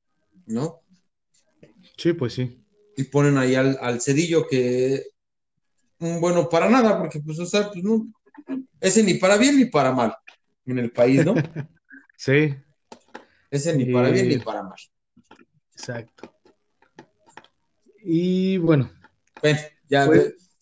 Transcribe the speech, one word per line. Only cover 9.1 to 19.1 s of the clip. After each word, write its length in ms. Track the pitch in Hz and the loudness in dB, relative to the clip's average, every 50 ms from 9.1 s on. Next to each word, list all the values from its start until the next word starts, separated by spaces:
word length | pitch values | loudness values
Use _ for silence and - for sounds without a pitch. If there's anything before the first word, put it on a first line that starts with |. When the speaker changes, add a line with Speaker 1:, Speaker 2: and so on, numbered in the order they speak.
| 170 | 2
Speaker 1:
para 220 | - 185 185 202 208 | 2 2 2 4 4
bien 200 | 247 277 285 269 | 4 4 4 4
ni 80 | 247 | 4
para 260 | - - 147 135 131 | 4 2 2 2 2
mal 240 | 131 127 117 110 - - _ - - _ _ _ _ _ _ | 2 0 0 0 -2 -6 _ -20 -20 _ _ _ _ _ _
en 140 | 131 127 127 | -8 -6 -4
el 120 | 120 117 | -4 -4
país, 340 | - 120 120 127 135 147 156 | 0 2 2 4 4 4 4
¿no? 80 | 165 226 | 2 2
Speaker 2:
<laughs> 460 | 165 139 - - 156 143 - _ _ _ _ - - - _ _ - | 0 -2 -4 -8 -12 -14 -14 _ _ _ _ -20 -20 -20 _ _ -8
Sí. 380 | - - 135 147 151 151 139 135 - _ _ _ _ _ - - _ _ - - - _ _ _ _ _ | -2 0 2 2 2 0 -2 -6 -12 _ _ _ _ _ -20 -20 _ _ -20 -20 -20 _ _ _ _ _
Speaker 1:
Ese 240 | 139 143 139 - - | -8 -6 -4 -2 -2
ni 160 | 139 123 127 | -2 0 0
para 180 | 123 123 123 127 | 0 2 2 2
bien 180 | 123 127 123 - | 2 2 0 0
Speaker 2:
Y 40 | 139 | 0
Speaker 1:
ni 20 | 120 | -2
para 260 | - 110 104 104 101 | -4 -6 -10 -10 -12
mal. 140 | 95 - - - _ _ _ _ _ _ _ _ _ - - _ _ _ _ _ _ _ | -14 -18 -20 -20 _ _ _ _ _ _ _ _ _ -20 -20 _ _ _ _ _ _ _
Speaker 2:
Exacto. 560 | - - - 120 117 113 - _ _ - - _ _ _ _ _ _ _ _ _ _ _ _ _ - - _ _ _ 622 _ _ - - _ _ _ _ _ _ _ _ _ _ _ 220 | -18 -14 -12 -12 -12 -14 -16 _ _ -20 -20 _ _ _ _ _ _ _ _ _ _ _ _ _ -20 -20 _ _ _ _ _ _ -20 -20 _ _ _ _ _ _ _ _ _ _ _ -6
Y 540 | 180 165 165 180 180 185 185 185 190 190 185 | -2 -2 0 0 0 0 0 0 0 0 0
bueno. 320 | 165 165 160 139 120 - - _ _ _ | 2 2 2 2 2 -2 -6 _ _ _